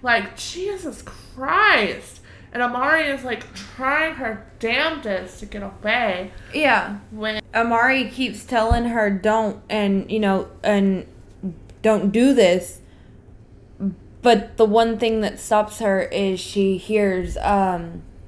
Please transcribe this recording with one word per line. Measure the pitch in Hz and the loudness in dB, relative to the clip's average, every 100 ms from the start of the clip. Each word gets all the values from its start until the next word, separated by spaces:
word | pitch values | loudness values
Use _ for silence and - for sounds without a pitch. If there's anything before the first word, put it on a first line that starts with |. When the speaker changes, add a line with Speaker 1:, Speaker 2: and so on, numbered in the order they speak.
Speaker 1:
Like, | 247 233 196 - | 2 0 0 -10
Jesus | - 349 381 381 339 214 | -12 -6 -6 -6 -8 -12
Christ. | - - - - 269 349 415 302 196 131 - - - - - | -16 -18 -20 -10 -2 2 4 4 2 -4 -12 -20 -20 -20 -14
And | 240 | -4
Amari | 247 247 277 320 302 | -2 0 2 2 2
is, | 277 | -4
like, | 254 214 - | -6 -8 -8
trying | - - - 262 294 320 311 | -16 -16 -6 -2 0 -2 -4
her | 240 208 - - | -6 -8 -14 -8
damnedest | 226 247 320 311 233 185 185 - | -2 0 -2 -4 -4 -6 -6 -14
to | 202 | -14
get | 214 | -12
away. | 196 - 208 233 226 180 196 - - | -12 -8 -2 0 0 -2 -8 -14 -8
Speaker 2:
Yeah. | 277 294 220 180 202 - | 0 2 2 0 -8 -12
Speaker 1:
When | 214 214 214 - | -8 -6 -6 -4
Speaker 2:
Amari | 220 233 226 247 262 226 | -2 2 2 4 2 -2
keeps | - 262 214 - | -4 -6 -6 -2
telling | 240 220 233 233 | 0 2 2 2
her, | 233 208 | 0 0
"Don't," | 196 214 220 220 - - | 2 2 2 0 -4 -6
and, | 214 202 196 - | -2 0 0 0
you | 220 | 0
know, | 208 190 - - | 2 0 -2 -4
and, | - 208 196 190 - - - - 196 165 - - | 0 2 2 0 -4 -18 -20 -12 -12 -12 -20 -2
"Don't | 220 214 202 | 2 2 2
do | 202 254 | 4 4
this." | 254 190 185 - - - - - - - - - - - - 196 170 - - | 6 6 4 0 -14 -20 -20 -20 -20 -20 -20 -20 -20 -20 -6 -6 -6 -18 0
But | 247 226 - - | 4 4 2 2
the | 220 | 4
one | 214 226 220 | 6 4 2
thing | 233 220 | 0 0
that | 208 - | -2 -4
stops | - 214 214 - | 0 0 0 -2
her | 226 190 | 0 0
is | - 196 196 185 | 0 -2 -2 -2
she | - 202 196 185 | -4 0 0 0
hears, | - 214 202 185 180 - | 0 2 2 0 -4 -2
um, | - 202 190 180 170 170 - - | 2 2 2 0 -6 -12 -16 -20